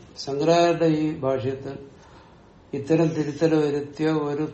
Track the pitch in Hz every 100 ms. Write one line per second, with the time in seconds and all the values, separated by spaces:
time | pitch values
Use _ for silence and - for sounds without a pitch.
0 | - - - 139 151 170 170 160 165 156
1 | 156 156 131 135 123 135 139 139 - -
2 | - - - - - - - 143 - 160
3 | 160 143 147 139 160 156 147 143 143 -
4 | 156 156 147 143 151